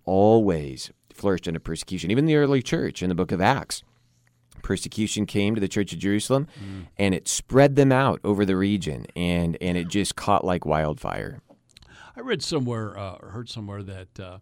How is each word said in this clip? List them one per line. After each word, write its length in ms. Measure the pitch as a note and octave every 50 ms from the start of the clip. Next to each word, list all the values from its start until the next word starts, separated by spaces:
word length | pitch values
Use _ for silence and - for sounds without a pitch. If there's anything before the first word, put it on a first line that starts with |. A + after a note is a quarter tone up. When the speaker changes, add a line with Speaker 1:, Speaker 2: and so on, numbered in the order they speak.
| -
Speaker 1:
always 840 | - F#2+ F#2+ G2+ G#2+ A2+ A#2 G#2+ G2 E2+ D#2 D2 C#2 C2 - - - - _ _ _
flourished 360 | - - - G2+ F#2+ E2+ - F2
under 120 | E2 D#2+
persecution. 520 | - - E2 D#2+ - - F#2 F2 E2 F2
Even 140 | G#2+ C3 D3+ D#3+
the 80 | D3+
early 260 | D3 C#3+ C3+ C#3 C3
church 400 | A#2 - D#3+ E3 - - - -
in 80 | F2+ F#2
the 60 | F2+
book 160 | E2+ F#2 E2+
of 100 | F#2+ E2+
Acts, 400 | F#2 A2 C#3 G#2+ - - - - - _ _ _ _ _ _ _ _ _ _ _ _ _ - -
persecution 640 | - - G2 F#2 - - - - A2 G2+ - G#2+ G#2
came 300 | - - G#2 G2+ G#2 A2+
to 60 | A2
the 60 | G2 F2+
church 260 | - G#2+ G2+ - -
of 60 | E2
Jerusalem, 480 | E2+ G2 G2+ G#2 - - C3 C3+ D3 - - - G2
Speaker 2:
Mm. 240 | G2 G2 F#2+ F2 - _ -
Speaker 1:
and 180 | G2+ G2 F#2
it 120 | - - -
spread 480 | - - - - A#2 C3 C#3 C#3 C#3
them 160 | C#3+ C#3 C3+
out 280 | C3 C3 C3+ B2 F2+ - -
over 220 | G2+ G#2 F#2+ G#2
the 100 | F#2+ F#2+ F#2
region, 500 | F#2+ G2+ G#2 G2 D#2+ D#2 C#2 A#1 - - -
and, 420 | - F2 F2 F2 F2 F2 E2 D#2+ -
and 160 | E2+ F2+ F2 F2
it 100 | F2 F2
just 280 | F#2 G2+ F#2 - -
caught 280 | - - - G2+ - -
like 200 | F#2 F2+ F2 -
wildfire. 760 | D2+ D2+ D#2 D#2 D2+ D2+ - - G1+ G1+ G1+ G#1 - - - _ _ - _ _ _ _ - - _ - - - - -
Speaker 2:
I 40 | B3+
read 220 | A#3+ C4 A3 D3+ -
somewhere, 540 | - E3+ D3 B2+ A#2+ A#2 A2+ A2 G#2 F#2 G2
uh, 180 | G2+ F#2+ F2+ -
or 80 | - -
heard 200 | F#2+ A#2 A#2+ -
somewhere 320 | - A#2 G#2 G2+ G2+ G#2 G2+
that, 360 | F#2+ F#2+ F#2+ F#2 - _ -
uh, 180 | G2 F2+ F2+ G2